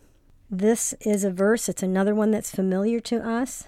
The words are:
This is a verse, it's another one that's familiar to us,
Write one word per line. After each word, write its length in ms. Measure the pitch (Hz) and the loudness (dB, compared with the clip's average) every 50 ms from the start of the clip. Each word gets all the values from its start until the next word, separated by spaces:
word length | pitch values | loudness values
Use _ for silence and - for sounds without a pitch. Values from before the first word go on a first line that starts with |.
| _ _ _ _ _ _ - _ _ - | _ _ _ _ _ _ -20 _ _ -10
This 420 | 208 180 196 214 233 220 - - - - | -4 0 2 2 2 2 0 -4 -6 -4
is 240 | - 220 208 202 196 | -2 0 0 0 0
a 60 | 196 | 0
verse, 380 | 185 180 196 208 226 226 - - | 0 2 2 2 2 2 0 -4
it's 140 | 180 - 202 | -4 -2 -2
another 320 | 185 185 185 196 202 208 | 0 2 2 2 2 2
one 160 | 214 214 220 | 2 2 2
that's 240 | 214 208 214 - - | 2 0 -2 -4 -4
familiar 460 | - 190 190 185 190 196 220 233 233 | -2 0 0 2 2 2 0 0 -2
to 160 | 226 - 240 | -2 -2 -4
us, 480 | 226 - 226 226 233 269 254 - - - | -2 -2 -2 -2 -2 -4 -4 -6 -10 -16